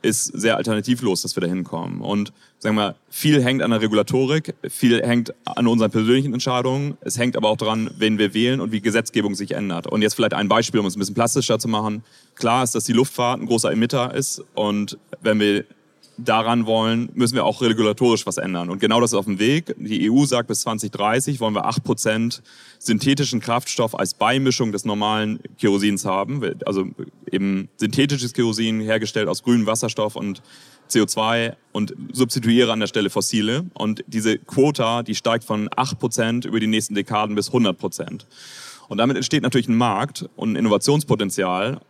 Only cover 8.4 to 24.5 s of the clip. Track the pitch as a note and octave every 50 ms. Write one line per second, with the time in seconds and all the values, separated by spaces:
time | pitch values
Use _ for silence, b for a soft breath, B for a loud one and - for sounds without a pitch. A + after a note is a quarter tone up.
8.4 | A2+ A#2+ C3 C3+ F2+ A2 A2 G#2 G2 A2+ G2+ A2+ A2 - - A#2 G#2 G2+ G2 F2+
9.4 | G2+ - - - G2+ G2 F2 E2+ E2 - - G#2+ G#2+ G#2+ - - A#2 G#2+ - -
10.4 | G#2 G2 G#2+ A2+ A2+ - - A2+ G2+ F#2+ F2 G#2 G2 F#2+ G2+ A2+ A#2 A#2+ - C#3+
11.4 | B2 - A#2 G#2+ - A2+ G#2+ G#2+ A2 G#2+ G#2 G#2+ A2+ b b b b b b -
12.4 | - A#2 A#2 B2+ B2+ A#2+ - A#2 - - A#2 A#2 C3+ - - - B2 A#2+ C3 -
13.4 | - G#2+ A#2+ A2+ - - D2 A2 A2+ A#2+ - C3 B2 B2 - - C3+ - - -
14.4 | - _ _ - G#2+ G#2 G#2 G#2 G#2 F#2+ - - _ _ - - - A2 G#2+ G#2+
15.4 | G#2 G#2 G2+ G2+ - _ - _ _ _ _ _ _ _ _ - B2 A#2 A2 A2
16.4 | A2 A2+ A#2+ A#2+ A2+ A2 A2+ A2+ A2 A2+ A2+ A2+ A#2+ - - - B2 A2+ B2 B2+
17.4 | D#2 - A2+ - B2+ A2+ A2 A2 A2 G#2+ G#2 - B2+ A#2+ A#2 G#2 - G2+ F2+ -
18.4 | - F#2+ F#2 F2 F2 F2 F2+ G2 A2 G#2 - A#2+ B2 - - G2 F#2+ G#2+ G2+ F#2
19.4 | G#2 A#2 C#3+ D#3+ E3+ - - - - G#2 A2 - - G#2 A#2 C3+ D3 C3+ B2+ A#2+
20.4 | A#2 - A2+ - - B2 A2 G#2+ - G2+ - - G2+ G#2+ A2 C3 C3+ - C#3+ B2
21.4 | A2+ A2 G#2 G2+ - - A#2 - - - B2 - - A2+ A2 A2 A2+ A#2 - -
22.4 | B B B B B B B B - - A2+ G#2+ C#3+ C#3 C#3 C#3+ C#3+ B2+ B2+ A#2
23.4 | - A#2+ A#2 B2 B2+ - - - A#2+ A2 - - G2 - - _ G#2 A2 B2+ C3+
24.4 | C3+ C3